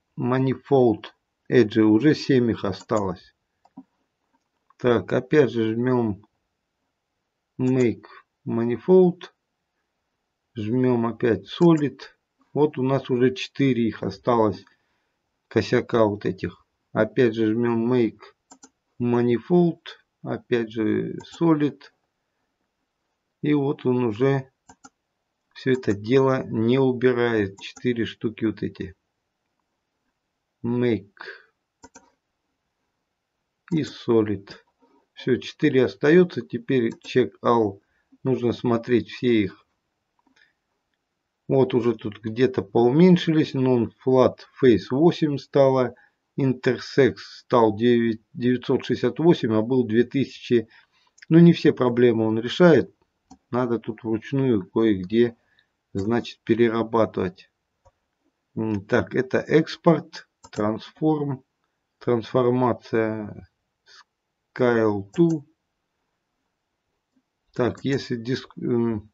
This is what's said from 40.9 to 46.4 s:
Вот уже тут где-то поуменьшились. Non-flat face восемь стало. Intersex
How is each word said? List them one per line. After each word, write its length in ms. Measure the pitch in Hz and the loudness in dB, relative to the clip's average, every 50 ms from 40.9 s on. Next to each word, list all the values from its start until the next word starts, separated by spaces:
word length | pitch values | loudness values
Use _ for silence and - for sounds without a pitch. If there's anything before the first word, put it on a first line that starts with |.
| _ _ _ _ _ _ _ _ _ _ _ | _ _ _ _ _ _ _ _ _ _ _
Вот 260 | - 139 135 127 127 - | -2 0 2 2 2 0
уже 220 | 123 110 120 113 | 0 0 -2 -2
тут 240 | 110 - 110 101 - | -4 -8 -12 -12 -12
где-то 400 | - 110 110 117 131 123 127 117 | -12 -8 -2 0 0 0 0 -2
поуменьшились. 920 | 92 - - 117 120 123 131 156 180 185 175 175 - 170 156 156 156 - - | -4 -2 0 2 2 2 4 6 6 6 6 4 2 0 0 0 0 -2 -2
Non-flat 840 | 135 131 131 127 120 113 - - _ - 131 131 131 123 107 - - - - _ - | -2 0 0 0 0 0 -4 -6 _ -2 2 4 4 4 2 2 -4 -18 -20 _ 2
face 260 | 139 127 110 92 - - | 4 4 4 4 2 -2
восемь 460 | 127 135 165 175 139 - 165 151 143 | -2 2 2 2 2 0 -2 -4 -4
стало. 580 | 131 - - - 143 139 135 131 131 123 120 120 - _ _ _ _ _ _ _ | -6 -8 -2 2 2 4 4 4 2 0 -2 -4 -10 _ _ _ _ _ _ _
Intersex 760 | - | -2